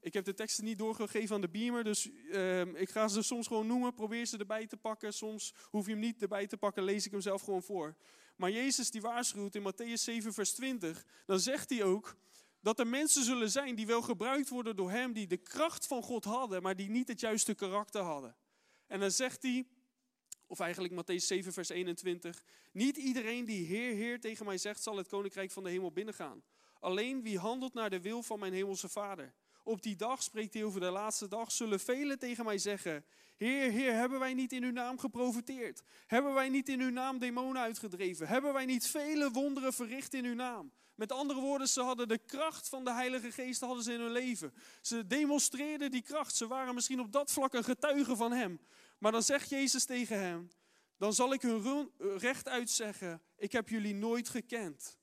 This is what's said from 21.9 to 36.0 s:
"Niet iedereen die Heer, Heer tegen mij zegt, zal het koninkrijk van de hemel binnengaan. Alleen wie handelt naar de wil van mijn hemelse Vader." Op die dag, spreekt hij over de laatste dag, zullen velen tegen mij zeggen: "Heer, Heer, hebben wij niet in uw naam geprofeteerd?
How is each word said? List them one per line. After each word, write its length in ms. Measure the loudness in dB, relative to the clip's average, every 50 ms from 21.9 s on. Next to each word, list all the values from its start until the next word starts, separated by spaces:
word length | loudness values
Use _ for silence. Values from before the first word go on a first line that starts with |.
| -4 -4 -2 -4 -4 -2 -6 -10 -12 -12 _ _ -20 -20 -20 _ _
"Niet 240 | 2 2 2 2
iedereen 480 | 2 0 0 0 0 0 -2 -2 -2 -2
die 220 | -2 -2 -2 -2
Heer, 280 | -2 -2 -2 0 0 0
Heer 260 | 0 -2 -2 -4 -4
tegen 260 | -4 -6 -6 -6 -4
mij 120 | -4 -2 -2
zegt, 240 | -2 -4 -4 -4 -6
zal 140 | -4 -4
het 120 | -4 -4 -2
koninkrijk 420 | -2 -2 -2 -2 -4 -4 -6 -4
van 120 | -6 -6 -4
de 80 | -2
hemel 220 | -2 -2 -2 -2 -2
binnengaan. 500 | -4 -4 -4 -6 -8 -8 -8 -8 -14 -20 _ _ _ _ _ _ _
Alleen 420 | -2 0 2 2 2 0 0 -2 -2
wie 160 | 0 -2 0
handelt 360 | 0 0 -2 -2 -4 -4 -2
naar 160 | -2 -2 0
de 100 | 0 -2
wil 220 | -2 -2 -4 -4 -4
van 160 | -6 -6 -4
mijn 140 | -4 -2 -2
hemelse 360 | -2 -2 -2 -2 -4 -6 -6
Vader." 460 | -4 -4 -4 -4 -6 -8 -10 -14 -14 _ _ _ _ _ _
Op 180 | -2 -2 -2 0
die 140 | -4 -2
dag, 260 | 0 2 2 2 2 0
spreekt 320 | -2 0 -2 -2 0 0
hij 100 | 2 2
over 160 | 2 2 4
de 100 | 4 4
laatste 380 | 4 4 2 2 0 0 -2 -2
dag, 240 | -2 -2 0 0 0
zullen 280 | 2 2 4 2 2
velen 380 | 2 2 2 2 2 0 0 0
tegen 260 | -2 -4 -2 0 0
mij 140 | 2 2 2
zeggen: 460 | 2 0 -2 0 -2 -2 -4 -4 -6 _ _ -20 -20 -20 _
"Heer, 340 | _ 2 2 4 4 4 4
Heer, 240 | 4 4 4 4 4
hebben 240 | 4 4 2 2 0
wij 160 | 0 0 2
niet 180 | 0 -2 -2 -2
in 120 | -2 -2
uw 80 | 0 0
naam 260 | -2 -2 -2 -4 -2
geprofeteerd? 840 | -4 -4 0 2 2 2 2 0 -4 -4 -6 -6 -6 -6 -8 -10 -18 _ -20 -20